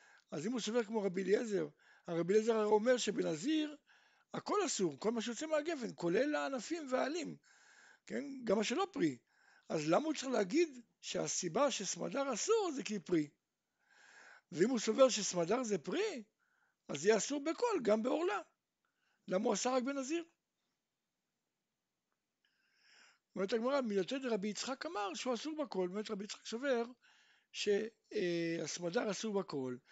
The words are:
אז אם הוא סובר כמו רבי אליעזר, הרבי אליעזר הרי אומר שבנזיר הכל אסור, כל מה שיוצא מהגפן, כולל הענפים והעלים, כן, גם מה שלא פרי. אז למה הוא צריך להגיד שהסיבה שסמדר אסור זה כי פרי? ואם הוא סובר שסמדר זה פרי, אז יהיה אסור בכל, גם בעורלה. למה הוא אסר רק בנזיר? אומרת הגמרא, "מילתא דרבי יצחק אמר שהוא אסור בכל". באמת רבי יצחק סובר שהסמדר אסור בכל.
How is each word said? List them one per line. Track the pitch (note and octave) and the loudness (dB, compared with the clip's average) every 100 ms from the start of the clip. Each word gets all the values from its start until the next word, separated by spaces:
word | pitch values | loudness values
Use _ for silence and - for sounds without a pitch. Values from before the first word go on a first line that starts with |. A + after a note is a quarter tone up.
| - - _ | -20 -20 _
אז | - F#3 | -4 -2
אם | |
הוא | B3+ | -2
סובר | G#3 A#3+ | 0 0
כמו | G3+ A3+ | 0 0
רבי | G3 F3+ | 0 0
אליעזר, | F#3 G#3+ A#3 F#3+ D3+ - _ - - | 2 2 2 -2 -2 -8 _ -18 -4
הרבי | E3+ E3+ | -2 4
אליעזר | G#3+ A3 A3+ | 4 6 2
הרי | |
אומר | G#3 G#3+ A#3 B3 | 4 4 4 2
שבנזיר | - G3+ F3+ D#3 A#3 D#4 D4+ D4 _ - _ _ _ | 2 -2 -2 -2 0 0 -2 -8 _ -20 _ _ _
הכל | - - G4+ D#4+ | -10 -2 0 0
אסור, | - F3+ C3+ | 0 0 0
כל | G#3 | -2
מה | A#3+ | -2
שיוצא | G#3+ A3+ D#4 | -4 -6 -2
מהגפן, | D#4 D4+ D#4 G#3 | 0 0 -4 -6
כולל | C#3+ E3+ G3 D4 | -4 2 2 2
הענפים | D4 C#4+ C4+ - E4+ C#4 | 0 -2 -4 -4 -6 -2
והעלים, | B3+ C4 E4+ A3 C#3+ _ - - - - - - | 0 0 -2 -6 -10 _ -20 -20 -20 -20 -20 -8
כן, | A3+ C#4+ C4+ | -6 -6 -8
גם | A#3 G#3+ | 0 2
מה | |
שלא | G3+ C4+ G4 | 2 0 -2
פרי. | D4 E3 B2 _ _ _ _ - | 0 0 -2 _ _ _ _ -6
אז | E3 D3+ | -2 2
למה | F#3 | 2
הוא | D4+ | 2
צריך | D4+ C4 | -4 -2
להגיד | A#3 F#3+ C4+ E4+ B3+ - _ | 0 2 2 2 -2 -20 _
שהסיבה | - F#3 D#3 - F3 E3+ C#4 | -6 -4 -2 -2 0 2 2
שסמדר | - F#3+ E3+ E3+ A#3+ C#4 | 2 -6 -4 -4 -2 -2
אסור | A3 - A4+ F#4+ | -2 2 2 2
זה | C4 | -4
כי | - G#3+ | -4 -6
פרי? | - E3+ D3 _ _ _ _ _ _ _ - - - - _ | 0 0 0 _ _ _ _ _ _ _ -20 -20 -20 -20 _
ואם | D3 G#3+ | 0 2
הוא | B3 | 2
סובר | A3 A3 C4 | 0 6 6
שסמדר | G#3+ F#3+ F3+ E3 A#3+ | 6 -2 -2 0 0
זה | A#3 F#3+ | 0 -2
פרי, | F#3 C4+ G#4+ C#4+ G#3 _ _ _ _ _ - | -2 -2 -2 -4 -12 _ _ _ _ _ -10
אז | D3+ F#3 | 2 4
יהיה | A3 | 4
אסור | - D4 | 2 -2
בכל, | C#4+ E4 A#4+ G4 | -2 0 0 2
גם | A3 G#3+ | 4 2
בעורלה. | A#3+ D4+ F4+ G4+ - _ _ _ _ _ _ _ - | 2 0 0 -2 -6 _ _ _ _ _ _ _ -4
למה | F#3 | 0
הוא | A#3 | 2
אסר | G3+ B3 | 0 2
רק | B3+ | 0
בנזיר? | B3 C#4 C4 E4 E4 _ _ _ _ _ _ _ _ _ _ _ _ _ _ _ _ _ _ _ _ _ _ _ _ _ _ - - _ _ | 0 -4 -4 -4 -6 _ _ _ _ _ _ _ _ _ _ _ _ _ _ _ _ _ _ _ _ _ _ _ _ _ _ -20 -20 _ _
אומרת | - G3 | -4 0
הגמרא, | A#3 A#3+ C#4 | 0 2 0
"מילתא | A#3+ G3 F3 C4+ | 2 0 0 -2
דרבי | C4 G#3+ G#3 | -2 -2 -2
יצחק | G3 - C4 D#4 | -4 -6 -6 -6
אמר | F#4+ G4 | -4 -4
שהוא | C#4 B3+ | -4 -4
אסור | A#3 D4 D#4 | -2 -4 -6
בכל". | C#4+ F#3+ F3+ | -4 -2 -2
באמת | G3 G#3+ | -2 -6
רבי | G#3 | -6
יצחק | G#3 - - | -8 -10 -8
סובר | A3+ C#4 A#3 A#3+ B3+ _ _ _ _ _ | -4 0 0 0 -10 _ _ _ _ _
שהסמדר | - G#3 G3+ A3 - _ G#3+ F3+ E3+ E3 E3 D#3+ - F3 G3+ A#3+ | -4 2 2 0 -10 _ -2 0 0 0 -2 -4 -4 -2 0 -2
אסור | F#3 A3 G3 | -2 -2 -2
בכל. | - C#3+ C3 B2+ _ | -2 -4 -4 -6 _